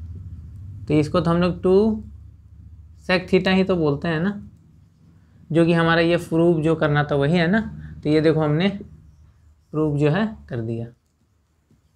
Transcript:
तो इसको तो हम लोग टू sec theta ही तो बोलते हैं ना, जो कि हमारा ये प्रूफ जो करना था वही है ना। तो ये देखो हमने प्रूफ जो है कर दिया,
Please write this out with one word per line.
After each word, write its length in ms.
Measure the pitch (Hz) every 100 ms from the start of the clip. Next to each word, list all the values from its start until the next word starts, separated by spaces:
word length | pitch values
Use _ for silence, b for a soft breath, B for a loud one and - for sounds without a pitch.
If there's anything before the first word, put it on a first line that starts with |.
| - - - - - - - - -
तो 80 |
इसको 260 | 151 147 180
तो 100 | 165
हम 60 | 170
लोग 240 | 180 175
टू 400 | 190 190 220 214 - - - - - - - - - - -
sec 180 | 180 180
theta 240 | 185 190
ही 100 | 190
तो 120 | 190 180
बोलते 320 | 156 143 170
हैं 120 | 156
ना, 220 | 185 202 - - - - _ _ _ b b b b
जो 140 | 156 165
कि 80 |
हमारा 280 | 170 165 165
ये 160 | 170 170
प्रूफ 380 | 175 165 170 165
जो 120 | 151 160
करना 280 | 156 147
था 120 | 147 143
वही 220 | 139 175
है 100 | 165
ना। 140 | 220 220 B B B
तो 60 | 147
ये 120 | 156
देखो 200 | 156 151
हमने 280 | 156 151 196 196 - - - - - _ _ _ _
प्रूफ 240 | 151 156 147
जो 120 | 147
है 140 | 175 214 220 -
कर 120 | 123
दिया, 240 | 113 113 120 - _ _ _ _ _ _ _ _ _